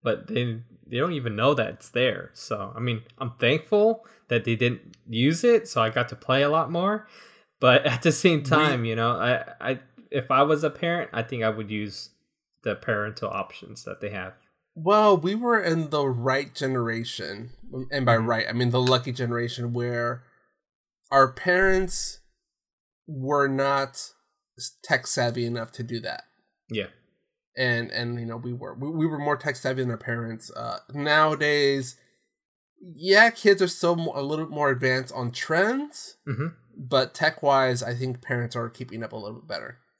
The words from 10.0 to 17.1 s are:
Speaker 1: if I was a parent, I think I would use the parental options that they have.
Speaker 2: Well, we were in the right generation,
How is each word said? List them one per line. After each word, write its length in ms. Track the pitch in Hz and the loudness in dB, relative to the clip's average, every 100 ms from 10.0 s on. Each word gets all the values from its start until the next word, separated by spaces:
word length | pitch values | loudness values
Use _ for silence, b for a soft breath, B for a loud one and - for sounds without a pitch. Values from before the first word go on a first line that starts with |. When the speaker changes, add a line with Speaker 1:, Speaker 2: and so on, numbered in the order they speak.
| - | -6
Speaker 1:
if 220 | 139 123 | -6 2
I 100 | 131 | 4
was 220 | 147 156 | 4 4
a 80 | 156 | 0
parent, 400 | - 170 170 - | -2 -2 -2 -4
I 80 | - | -6
think 220 | 117 123 | -4 -2
I 60 | 110 | -2
would 200 | 107 104 | -2 -6
use 400 | 107 104 98 - _ _ _ _ _ | -6 -6 -10 -18 _ _ _ _ _
the 120 | 117 101 | -6 -6
parental 540 | - 107 107 110 104 | -2 -2 -2 -6 -8
options 540 | 101 98 - - - | -6 -8 -12 -18 -16
that 180 | - 101 | -14 -10
they 80 | 104 | -8
have. 240 | 101 92 - _ _ _ | -8 -10 -14 _ _ _
Speaker 2:
Well, 440 | - 160 208 214 185 | -6 2 6 6 6
we 180 | 165 214 | 2 -2
were 260 | 240 233 | 0 2
in 280 | 180 165 156 | 2 0 0
the 160 | 151 139 | 0 0
right 460 | 120 123 131 143 - | 0 0 0 -2 -6
generation, 960 | 135 131 117 113 117 | -2 -2 -2 -4 -6